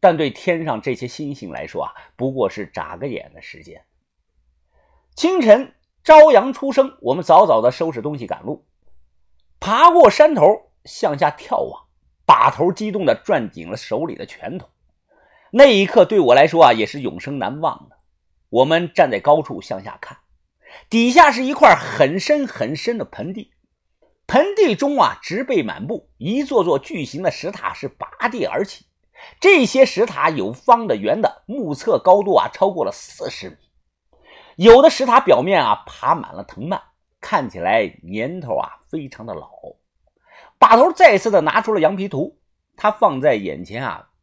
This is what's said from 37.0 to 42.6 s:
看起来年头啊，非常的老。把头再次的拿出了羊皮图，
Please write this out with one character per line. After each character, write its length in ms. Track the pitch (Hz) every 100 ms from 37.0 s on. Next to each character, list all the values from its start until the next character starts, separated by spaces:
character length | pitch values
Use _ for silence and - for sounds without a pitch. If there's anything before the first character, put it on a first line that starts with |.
| _ _
看 280 | - 180 120
起 120 | 92
来 400 | 87 110 95 -
年 380 | 85 104 131 185
头 160 | 131 64
啊， 240 | - - _
非 200 | 160 135
常 160 | -
的 100 | 113
老。 160 | 82 - _ - - _ _ _ _ _ _ _ _
把 180 | 220 226
头 160 | 339
再 240 | - 330 196
次 140 | 226
的 100 | 196
拿 200 | 151 202
出 120 | 220
了 80 | 208
羊 140 | 156
皮 140 | 196 196
图， 320 | 135 170 - _ _